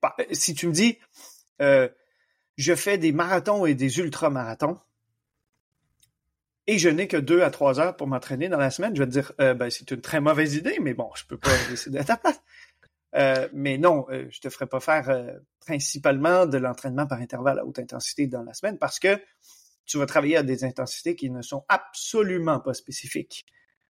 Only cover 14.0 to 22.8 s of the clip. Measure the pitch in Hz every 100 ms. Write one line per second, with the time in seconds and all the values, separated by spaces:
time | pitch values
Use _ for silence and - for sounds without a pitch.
14 | 131 131 131 - 135 - 135 131 - 156
15 | 131 127 - - _ _ - 147 - 143
16 | 143 139 160 180 170 135 127 120 135 131
17 | 147 120 123 123 135 135 127 131 120 123
18 | - - 139 123 117 - 208 196 139 -
19 | 185 196 - _ _ - _ _ - 147
20 | 139 151 143 160 135 127 131 131 127 -
21 | 170 170 135 127 120 139 - 190 - -
22 | - 226 202 180 165 135 139 123